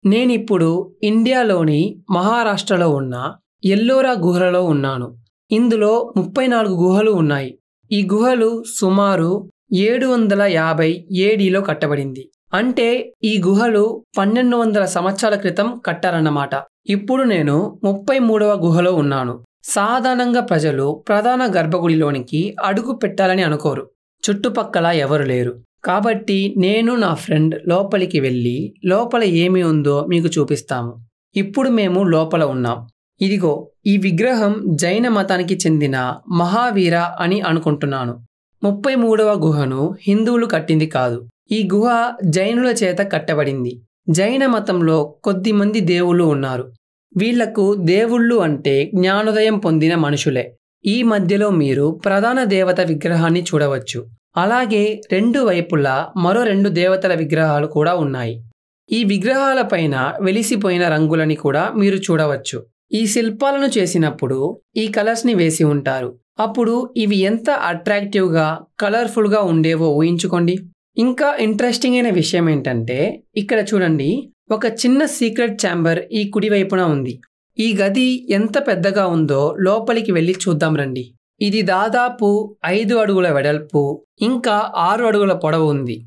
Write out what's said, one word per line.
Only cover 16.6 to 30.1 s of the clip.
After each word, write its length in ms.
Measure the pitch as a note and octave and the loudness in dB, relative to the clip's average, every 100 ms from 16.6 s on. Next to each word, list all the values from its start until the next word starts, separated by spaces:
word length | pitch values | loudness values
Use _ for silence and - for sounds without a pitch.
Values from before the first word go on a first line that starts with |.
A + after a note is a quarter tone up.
| - _ - | -8 _ -4
ఇప్పుడు 340 | G3+ G3+ B3+ | -4 0 0
నేను 560 | C4 F#3+ D3 D3 G#3 - | 2 2 2 0 -2 -2
ముప్పై 360 | G3+ G3 G3+ C4+ | -2 -2 0 0
మూడవ 420 | A#3 G#3+ G#3 G3+ E3+ | 2 2 2 2 2
గుహలో 300 | E3 F3 F3+ | 2 2 2
ఉన్నాను. 480 | C#3+ C3+ B2 B2 - _ | 0 -2 -4 -8 -14 _
సాధారణంగా 760 | - A3 G#3 B3+ B3 B3+ B3 A#3+ | -6 -2 0 0 0 0 0 0
ప్రజలు 640 | - E3 D#3 C3+ C#3 D3+ - | 0 0 0 0 -2 -4 -2
ప్రధాన 440 | G#3 A3+ B3+ B3+ F3+ | 0 2 0 0 0
గర్భగుడిలోనికి 1000 | D#3+ F3 E3+ D#3+ D3 C3 B2 D3 F#3+ - | 0 0 2 2 0 -2 -4 -4 -4 -4
అడుగు 280 | F#3+ G3 A#3+ A#3 | -2 -2 -4 -4
పెట్టాలని 400 | G3+ - F#3+ F#3 | -4 0 0 2
అనుకోరు. 460 | F3 D3+ D3+ C3 - _ _ _ - | 0 0 -2 -4 -10 _ _ _ -4
చుట్టుపక్కల 560 | G3+ A#3 B3 G3+ F#3 E3+ | -2 -2 -4 -2 -2 0
ఎవరు 380 | E3+ C#3 D3 | 0 0 0
లేరు. 300 | C3+ B2 A#2+ - _ _ - | 0 -2 -2 -6 _ _ -2
కాబట్టి 680 | F#3 A3 G#3+ A3 G3 G3 G3 | 0 0 -2 -2 -2 0 0
నేను 380 | F#3 G#3+ A3+ B3 | 0 2 0 0
నా 180 | G3 | -2
ఫ్రెండ్ 420 | D#3 - D#3 D#3 D#3+ E3+ | -2 -2 0 0 0 -2
లోపలికి 520 | F3 G3 G#3 F3+ D#3+ | 0 0 -2 0 -2
వెళ్ళి 540 | C3+ B2 A#2+ B2 - - F#3 | 0 0 -2 -4 -8 -6 0
లోపల 380 | F#3+ A#3+ A#3+ | 0 0 0
ఏమి 400 | G#3+ E3 F3 F#3 | 2 2 2 2
ఉందో 420 | E3+ D#3 C#3+ C#3+ | 2 2 2 0
మీకు 180 | D#3+ | 0